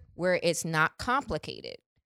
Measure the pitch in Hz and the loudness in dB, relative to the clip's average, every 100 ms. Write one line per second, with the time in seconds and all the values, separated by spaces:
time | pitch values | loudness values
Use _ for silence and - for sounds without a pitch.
0 | - - 180 180 175 165 170 160 160 - | -10 -2 2 2 2 0 0 2 2 0
1 | - 254 - 160 - 64 - - _ _ | -2 -2 0 -6 -6 -12 -12 -14 _ _